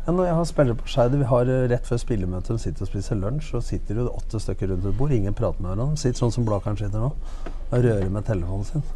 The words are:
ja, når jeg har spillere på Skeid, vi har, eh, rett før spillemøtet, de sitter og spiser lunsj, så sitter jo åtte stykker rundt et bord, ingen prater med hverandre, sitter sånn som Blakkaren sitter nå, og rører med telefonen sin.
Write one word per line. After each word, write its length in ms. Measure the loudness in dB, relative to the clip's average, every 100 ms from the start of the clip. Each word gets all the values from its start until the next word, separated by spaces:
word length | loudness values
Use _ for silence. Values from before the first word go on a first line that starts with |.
| 0
ja, 60 |
når 100 | 2
jeg 120 | 2 2
har 80 | 2
spillere 300 | 2 2 2
på 100 | 0
Skeid, 280 | 2 4 4
vi 60 | 4
har, 220 | 4 4
eh, 140 | 2 2
rett 160 | 0
før 140 | 0 -2
spillemøtet, 540 | 0 0 0 -2 -2
de 80 | -2
sitter 240 | -2 -4 -4
og 20 |
spiser 300 | -4 -2 -2
lunsj, 300 | 0 -2 -2
så 100 | -4
sitter 380 | -2 -2 -2 -2
jo 60 | -2
åtte 320 | -2 -4 -4
stykker 300 | -4 -2 -2
rundt 140 | 0 0
et 80 | 2
bord, 160 | 4
ingen 220 | 4 2 2
prater 240 | 0 0
med 140 | -2
hverandre, 240 | 0 0 0
sitter 220 | 0 2
sånn 100 | 2
som 140 | 2 0
Blakkaren 300 | 0 0 -2
sitter 220 | -2 0
nå, 80 | 0
og 720 | -2 -6 -6 -6 -6 -2 2
rører 240 | 4 2 0
med 160 | -2
telefonen 400 | 0 -2 -2 -2
sin. 220 | -2 -2 -2